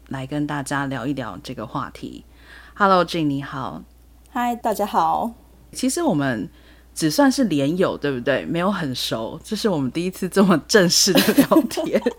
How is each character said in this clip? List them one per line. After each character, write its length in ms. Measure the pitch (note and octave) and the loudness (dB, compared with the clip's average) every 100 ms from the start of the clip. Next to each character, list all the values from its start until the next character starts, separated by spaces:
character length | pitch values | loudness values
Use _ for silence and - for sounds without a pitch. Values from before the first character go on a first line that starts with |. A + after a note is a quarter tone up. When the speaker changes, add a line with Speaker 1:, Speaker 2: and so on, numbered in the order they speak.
| - | -10
Speaker 1:
来 180 | C3+ C3 | -10 -8
跟 200 | D3 D3 | -4 -4
大 160 | D3 | -4
家 240 | C#3 C#3+ C#3 | -4 -4 -4
聊 200 | C3 A#2+ | -4 -6
一 60 | |
聊 260 | C3+ A2+ F#2 | -6 -8 -10
这 120 | - | -12
个 120 | B2 G#2+ | -12 -10
话 240 | C#3+ G2+ | -8 -8
题。 340 | - - B1+ - - - - - | -10 -16 -16 -20 -20 -20 -20 -18
Hello，Jin， 500 | - G3+ F#3 E3+ F3 D3+ | 0 4 4 2 0 -2
你 160 | C#3 | -2
好。 400 | C3+ C#3 A#2 D#2+ - _ _ - _ | -6 -8 -8 -10 -16 _ _ -20 _
Speaker 2:
嗨， 240 | - A#3+ | -4 -4
大 180 | A#3 A#3+ | -2 -2
家 140 | G#3 G3+ | -2 0
好。 460 | G#3 D#3+ E3 A3 A3+ _ _ - | 0 2 0 -2 -8 _ _ -18
Speaker 1:
其 160 | - B3+ | -4 -2
实 140 | F4 | 0
我 100 | E4+ | 0
们 360 | D#3+ C#3 A2+ - - - - _ | 0 0 -2 -6 -12 -20 -20 _
只 160 | - D#3+ | -4 0
算 220 | D#3 C#4 | 4 4
是 120 | B3+ | 4
连 320 | A#3 D3+ C#3 F3+ | 0 0 0 2
友， 180 | E3 F2 | 0 0
对 160 | C#3+ | -4
不 80 | C3 | -2
对？ 240 | A#2+ B2+ | 0 -2
没 140 | D#2+ E3 | -2 -2
有 120 | F3+ | 0
很 240 | G3 D3+ | -2 -4
熟， 460 | B2 - A#2 A2 E3 | -4 -4 -4 -6 -8
这 140 | - G#3 | -8 -4
是 140 | A3 | 0
我 80 | E3 | 0
们 120 | C3 | -2
第 140 | D#3+ | -2
一 60 | F3+ | -4
次 180 | - F#3 | -4 -2
这 160 | G3 | 4
么 140 | F#3+ F3 - | 6 4 4
正 200 | A3 F3+ | 4 6
式 260 | - - | 4 4
的 60 | F3+ G3+ | 4 4
聊 280 | G#3 - D#4 - | 4 4 4 2
天。 320 | - D#4 - - | -2 -2 0 0